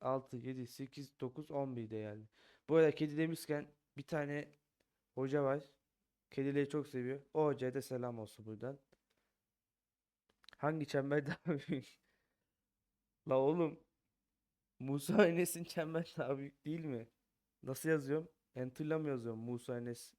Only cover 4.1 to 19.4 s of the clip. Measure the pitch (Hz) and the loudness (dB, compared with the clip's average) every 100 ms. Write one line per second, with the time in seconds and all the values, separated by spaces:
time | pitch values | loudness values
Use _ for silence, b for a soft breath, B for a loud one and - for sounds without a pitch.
4.1 | 160 143 147 - - _ _ _ _ _ | -2 -2 -4 -6 -12 _ _ _ _ _
5.1 | - 131 143 135 143 - _ _ _ _ | -4 0 2 4 2 -2 _ _ _ _
6.1 | _ _ - 139 143 143 151 139 131 123 | _ _ -2 2 2 2 0 -2 -4 -4
7.1 | 139 - 156 151 131 127 127 123 127 123 | -4 -2 2 4 4 0 -2 -4 -4 -4
8.1 | 117 107 - 110 110 120 139 _ _ _ | -6 -10 -12 -12 -8 -8 -10 _ _ _
9.1 | _ _ _ _ _ _ _ _ _ _ | _ _ _ _ _ _ _ _ _ _
10.1 | _ _ _ - - 143 160 143 139 139 | _ _ _ -20 -4 -2 -2 0 0 2
11.1 | 147 143 175 - 147 - 139 127 - _ | 0 0 -4 -2 -2 -2 -6 -6 -18 _
12.1 | _ _ _ _ _ _ _ _ _ _ | _ _ _ _ _ _ _ _ _ _
13.1 | _ - 131 139 170 160 - _ _ _ | _ 0 4 4 4 2 -2 _ _ _
14.1 | _ _ _ _ _ _ - 131 143 - | _ _ _ _ _ _ -10 -4 -2 4
15.1 | 214 185 170 175 170 170 - 156 165 170 | 6 8 6 2 0 -4 -4 -2 -2 -2
16.1 | - 127 139 139 - 151 165 156 120 113 | -4 -2 -2 -4 -10 -6 -6 -4 -6 -8
17.1 | _ _ _ _ _ 135 131 160 160 135 | _ _ _ _ _ -8 -2 2 2 4
18.1 | 151 170 _ _ 127 127 127 156 160 151 | -2 -2 _ _ -6 -6 -4 0 0 0
19.1 | 131 117 113 | -2 -2 -4